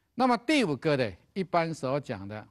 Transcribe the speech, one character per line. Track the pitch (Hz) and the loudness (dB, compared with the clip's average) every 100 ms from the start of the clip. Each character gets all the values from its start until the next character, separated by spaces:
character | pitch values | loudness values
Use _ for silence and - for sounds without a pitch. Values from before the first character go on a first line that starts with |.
| _ | _
那 | - 247 | 0 2
么 | 240 | 2
第 | - 302 | 2 2
五 | 202 139 | 2 0
个 | 160 | 2
呢， | 143 117 87 _ | 2 0 -4 _
一 | 196 | -6
般 | 180 175 165 | 0 0 0
所 | 151 127 143 | -2 -2 -4
讲 | 135 104 98 | -4 -8 -8
的， | 107 104 | -12 -14